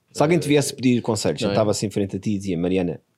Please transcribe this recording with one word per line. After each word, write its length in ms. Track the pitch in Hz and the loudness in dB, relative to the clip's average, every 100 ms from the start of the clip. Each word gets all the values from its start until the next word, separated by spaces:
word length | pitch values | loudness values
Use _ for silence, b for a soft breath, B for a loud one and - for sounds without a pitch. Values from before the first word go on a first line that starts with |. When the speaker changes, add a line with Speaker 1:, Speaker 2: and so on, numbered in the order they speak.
| _ | _
Speaker 1:
Se 100 | - | 0
alguém 160 | 170 175 | 2 2
te 60 | 139 | 2
Speaker 2:
Eh, 20 | |
Speaker 1:
viesse 260 | 147 139 | 2 2
pedir 280 | - 127 120 | 0 2 2
conselhos, 400 | 117 107 92 76 | 0 -2 -2 -2
Speaker 2:
não 80 | 104 | 0
é? 20 | |
Speaker 1:
sentava-se 340 | 101 104 98 107 | 2 0 0 -2
em 60 | |
frente 240 | 104 98 95 | -2 -4 -4
a 40 | |
ti 120 | 107 | -4
e 60 | 98 | -4
dizia, 200 | 98 85 | -2 -2
"Mariana, 420 | 90 92 87 71 _ | 0 0 -2 -4 _